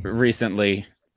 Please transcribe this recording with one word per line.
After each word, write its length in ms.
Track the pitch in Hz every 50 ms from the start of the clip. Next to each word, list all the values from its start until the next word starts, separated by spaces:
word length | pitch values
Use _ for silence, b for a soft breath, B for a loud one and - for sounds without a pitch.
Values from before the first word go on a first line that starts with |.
| -
recently, 840 | 95 110 117 123 117 113 - 117 107 95 104 104 101 98 98 101 - _ _ _ _ -